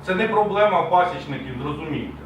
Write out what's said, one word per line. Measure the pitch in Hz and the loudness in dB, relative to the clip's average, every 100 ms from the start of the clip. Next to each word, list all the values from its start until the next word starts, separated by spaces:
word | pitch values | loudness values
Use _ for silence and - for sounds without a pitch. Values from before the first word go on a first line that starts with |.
Це | 180 190 | -2 0
не | 220 | 2
проблема | 214 208 196 208 180 | 2 2 4 4 4
пасічників, | 160 180 180 175 147 131 135 123 | 4 4 4 -2 -8 -8 -8 -8
зрозумійте. | 139 147 156 131 92 - | -6 -6 -6 -6 -6 -12